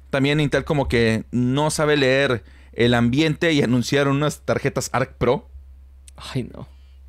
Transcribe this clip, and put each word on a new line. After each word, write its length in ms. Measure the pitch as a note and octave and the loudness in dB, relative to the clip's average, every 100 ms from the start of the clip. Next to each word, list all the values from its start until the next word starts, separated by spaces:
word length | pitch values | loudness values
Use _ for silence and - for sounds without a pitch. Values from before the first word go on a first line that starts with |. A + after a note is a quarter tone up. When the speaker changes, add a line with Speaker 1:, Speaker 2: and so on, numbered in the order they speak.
| - | -6
Speaker 1:
También 300 | C#3 C#3 D3+ | -2 0 0
Intel 240 | C#3+ C#3+ B2+ | 0 -2 -2
como 220 | D3+ C3 | -2 0
que 380 | A#2+ A#2 A2 - | 2 2 0 -2
no 380 | A#2+ B2 C3+ D3+ | -4 -2 0 -2
sabe 240 | D3+ D3+ D3 | 0 0 2
leer 460 | C3+ C3 C#3 A#2+ - - - | 2 2 2 -2 -6 -20 -12
el 200 | - A#2+ | 0 2
ambiente 580 | A#2+ A#2+ B2+ D#3+ D3+ E3+ | 4 2 2 0 2 2
y 100 | D3+ | 2
anunciaron 540 | A2+ B2 A#2 C#3 C#3 C#3 | 2 0 0 0 2 0
unas 240 | D3 - | -2 -4
tarjetas 480 | - A#2 C#3 C3 - | -4 -2 -2 -4 -4
Arc 220 | A#2+ B2+ - | -4 -4 -2
Pro. 320 | A#2 C#3 - - - - - - - - | 0 0 -4 -20 -20 -20 -20 -20 -20 -20
Speaker 2:
Ay, 280 | - C3+ | -10 -8
no. 240 | A#2 - - - - - | -8 -12 -18 -20 -20 -20